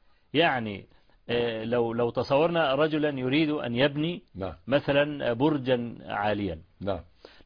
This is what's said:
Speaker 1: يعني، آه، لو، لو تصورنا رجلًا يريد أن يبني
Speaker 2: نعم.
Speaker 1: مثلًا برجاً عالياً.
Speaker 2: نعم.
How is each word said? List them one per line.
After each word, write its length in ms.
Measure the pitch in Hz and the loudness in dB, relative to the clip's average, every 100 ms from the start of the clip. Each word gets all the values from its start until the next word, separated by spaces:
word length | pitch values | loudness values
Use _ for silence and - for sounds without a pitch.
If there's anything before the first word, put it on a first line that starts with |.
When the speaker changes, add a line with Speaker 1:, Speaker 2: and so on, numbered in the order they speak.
| _ _ _ | _ _ _
Speaker 1:
يعني، 540 | 135 165 131 110 98 95 - _ _ - | 0 2 0 -4 -8 -12 -20 _ _ -4
آه، 340 | 120 120 110 | -2 0 -2
لو، 300 | 113 120 117 | -2 0 0
لو 160 | 117 120 | 0 0
تصورنا 680 | 120 117 139 170 170 147 135 | 0 0 2 4 2 2 2
رجلًا 440 | 156 151 151 135 | 2 2 0 0
يريد 300 | 127 143 156 | 0 2 2
أن 260 | 151 123 120 | 0 -2 2
يبني 480 | 143 143 160 180 - 92 | 2 2 -4 -6 -12 -10
Speaker 2:
نعم. 180 | 92 80 - | -8 -10 -2
Speaker 1:
مثلًا 680 | 139 143 143 147 143 123 | 0 2 2 2 0 -2
برجاً 640 | 117 151 147 127 123 117 - 95 | 2 2 2 0 0 -2 -10 -8
عالياً. 560 | 107 104 104 98 82 - _ | -2 0 0 -2 -6 -12 _
Speaker 2:
نعم. 180 | 98 90 - _ - - | -6 -6 -8 _ -20 -20